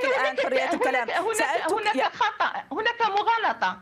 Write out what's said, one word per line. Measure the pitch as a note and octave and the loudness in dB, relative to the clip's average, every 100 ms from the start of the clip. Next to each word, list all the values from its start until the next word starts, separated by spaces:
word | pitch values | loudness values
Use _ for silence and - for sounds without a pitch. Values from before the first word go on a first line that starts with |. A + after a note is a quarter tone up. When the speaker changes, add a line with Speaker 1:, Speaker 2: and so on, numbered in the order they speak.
Speaker 1:
لأنه | C5 B3+ | 0 2
Speaker 2:
الآن | C4 | 0
Speaker 1:
هناك، | C4 | 0
Speaker 2:
حرية | C5 C4 | 0 0
Speaker 1:
هناك، | C4+ | 0
Speaker 2:
الكلام. | E4 C4+ C4 A3+ | 0 0 0 0
Speaker 1:
هناك، | E4+ G4 A4 | -2 0 0
Speaker 2:
سألتك | C#4 E4 E4 | 0 0 0
Speaker 1:
هناك | G#4+ G#4 G#4+ | 0 0 0
Speaker 2:
يا | - | 0
Speaker 1:
خطأ، | - A4 - D#4+ - - | 2 0 2 -2 -2 -6
هناك | D#4 A#4 A#4 | -2 -2 0
مغالطة. | A4 G4+ G#4 A4+ F4 - F#3 - | 0 2 2 2 0 0 -2 -4